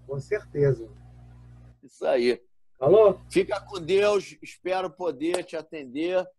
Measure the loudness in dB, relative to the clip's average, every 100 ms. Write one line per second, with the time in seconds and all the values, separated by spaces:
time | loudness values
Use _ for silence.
0 | -12 -12 -6 -6 -6 0 0 0 -6 -18
1 | -20 -20 -20 -20 -20 -20 -20 _ -20 _
2 | -2 2 2 0 _ _ -20 _ 4 6
3 | 6 4 -2 -2 0 -4 -8 -12 0 2
4 | 4 0 -4 -16 -20 -12 -6 -4 -6 -6
5 | -8 -4 -4 -4 -6 -12 -12 -16 -12 -8
6 | -4 -4 -6